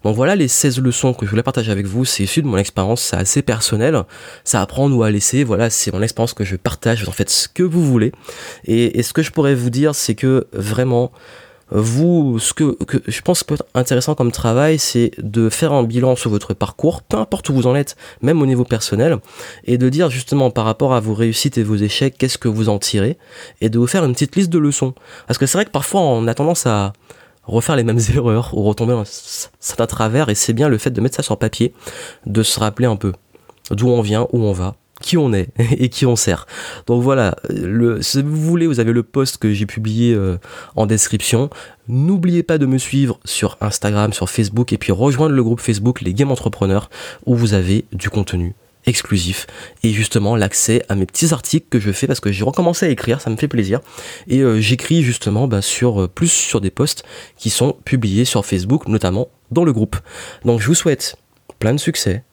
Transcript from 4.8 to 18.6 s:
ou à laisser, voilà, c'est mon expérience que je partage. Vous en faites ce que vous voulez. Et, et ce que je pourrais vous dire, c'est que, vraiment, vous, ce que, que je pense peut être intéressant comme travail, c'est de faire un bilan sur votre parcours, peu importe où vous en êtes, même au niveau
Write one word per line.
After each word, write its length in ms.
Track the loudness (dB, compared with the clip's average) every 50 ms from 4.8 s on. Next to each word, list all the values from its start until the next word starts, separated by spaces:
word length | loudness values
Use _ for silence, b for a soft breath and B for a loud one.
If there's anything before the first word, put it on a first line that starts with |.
| 2 2 4
ou 60 | 4
à 80 | 2 2
laisser, 340 | 2 0 0 0 0 0 0
voilà, 260 | 2 2 0 0 0
c'est 220 | 0 -2 -4 -2
mon 100 | -2 -2
expérience 320 | -2 -2 0 -2 -2 -2 -2
que 100 | -6 -6
je 120 | -4 -4
partage. 480 | -4 _ -6 -6 -2 -2 -2 0 0 -2
Vous 40 | -6
en 40 |
faites 180 | -4 -4 -2 -2
ce 180 | 0 -2 -2 -4
que 140 | _ -2
vous 220 | 0 2 2 2 2
voulez. 280 | 4 4 2 2 0 B B B B B B B B B B B
Et, 340 | 0 2 2 2 2 0 -2
et 40 |
ce 100 | -4 0
que 100 | -2 -2
je 80 | -2 -2
pourrais 240 | 0 0 2 2 2
vous 160 | 2 0 -2
dire, 240 | 0 2 0 0 0
c'est 220 | -2 -2 -4 -2
que, 320 | 0 2 2 2 2 0 -2
vraiment, 600 | -8 -6 -4 -2 -2 0 0 2 2 2 0 -2 B B B B B B B B B B B B -2
vous, 640 | 0 0 0 0 2 2 4 4 4 2 2 0 0
ce 140 | -2 -4
que, 220 | -2 0 0 0 0 -2 -4
que 140 | -2 -2 -4 -2
je 140 | -4 -8 -4
pense 220 | -2 0 0 0 0
peut 100 | -4 -4
être 100 | -6 -6 _ _
intéressant 400 | -2 0 2 0 0 0 0 0
comme 160 | 0 0 0
travail, 480 | 0 0 0 0 2 4 4 2 2 0
c'est 340 | -2 0 2 2 0 0 -2 -6
de 300 | -10 -4 0 2 2 2
faire 240 | 2 0 0 2
un 120 | 2 2 0
bilan 320 | 0 0 0 2 2 0
sur 140 | 0 0 -2
votre 220 | -2 -2 -2 -4
parcours, 500 | -4 _ -4 -6 -4 0 0 0 0 -2
peu 140 | -4 _ -2
importe 320 | -2 0 -2 -4 -4 -2 -2
où 60 | 0
vous 120 | 2 2
en 80 | 2 2
êtes, 220 | 2 -2 -4 -8 B B B B B
même 220 | 0 2 2 4
au 40 | 4
niveau 180 | 2 2 2